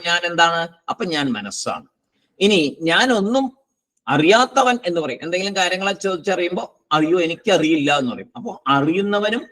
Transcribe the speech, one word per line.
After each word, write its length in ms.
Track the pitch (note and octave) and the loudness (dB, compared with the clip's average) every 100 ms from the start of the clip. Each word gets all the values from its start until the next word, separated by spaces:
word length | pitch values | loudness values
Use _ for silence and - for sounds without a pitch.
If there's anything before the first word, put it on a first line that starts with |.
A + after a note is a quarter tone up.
| E3+ | -2
ഞാൻ 200 | F3 E3+ | -2 -2
എന്താണ്? 420 | E3+ E3+ E3+ E3 - - | 2 2 2 -4 -8 -10
അപ്പൊ 160 | - | -6
ഞാൻ 280 | G3 D#3 C#3 | -4 -2 -2
മനസ്സാണ്. 540 | A2 G2+ - - E2 - _ _ _ _ - | -4 -8 -8 -8 -8 -12 _ _ _ _ 0
ഇനി 360 | G3 G3+ D3 - | 2 4 2 -2
ഞാൻ 320 | D#3+ E3+ B3 | 0 2 2
ഒന്നും 460 | A3+ G3 B3+ C4 - _ _ _ _ - | 2 2 0 -2 -6 _ _ _ _ -2
അറിയാത്തവൻ 680 | C#3+ D#3 A3+ B3 C4+ B3+ A#3+ F3+ | 2 4 4 4 2 2 0 -2
എന്ന് 140 | E3+ | -2
പറയും. 180 | D3+ B2+ | -4 -6
എന്തെങ്കിലും 340 | D#3 F3+ G3 G3 | -6 -4 -4 -2
കാര്യങ്ങളെ 360 | F3+ F#3 F#3+ | -2 -2 -4
ചോദിച്ചറിയുമ്പോ, 880 | F#3 G3 F#3 - F3+ F3 F3+ - _ - | -4 -4 -4 -2 -2 -2 -4 -8 _ -2
"അയ്യോ, 280 | D3+ D#3 F3+ | 0 2 2
എനിക്കറിയില്ല" 800 | E3 E3 - F3+ D#3 D#3+ C#3+ D3 | 0 -2 0 2 2 2 2 0
എന്ന് 140 | B2+ | -2
പറയും. 180 | G2+ F#2+ B2 | -6 -12 -14
അപ്പൊ 220 | A2+ - - | -14 -8 0
അറിയുന്നവനും 800 | C#3 D3 F3 G3+ G#3 G#3 A#3 - | 2 2 0 0 0 0 -4 -6